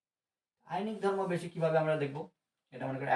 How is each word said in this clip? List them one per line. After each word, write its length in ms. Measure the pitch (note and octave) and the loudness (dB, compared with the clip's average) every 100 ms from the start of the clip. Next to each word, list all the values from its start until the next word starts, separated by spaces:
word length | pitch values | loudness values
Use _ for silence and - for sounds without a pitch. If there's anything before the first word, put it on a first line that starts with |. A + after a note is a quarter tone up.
| _ _ _ _ _ _ - | _ _ _ _ _ _ -8
আয়নিক 260 | E3+ G#3+ G#3 | -6 -4 -2
ধর্ম 160 | G3 G3 F3+ | 0 0 0
বেশি 140 | E3+ E3+ | -2 -4
কিভাবে 240 | E3+ D#3+ D#3+ | 0 2 4
আমরা 140 | D#3 D3+ | 4 2
দেখব? 140 | C#3 D3 - _ _ _ _ | 0 -6 -12 _ _ _ _
এটা 100 | A#2+ C3+ | -8 -4
মনে 120 | C3+ | -2
করো 120 | C#3 | 2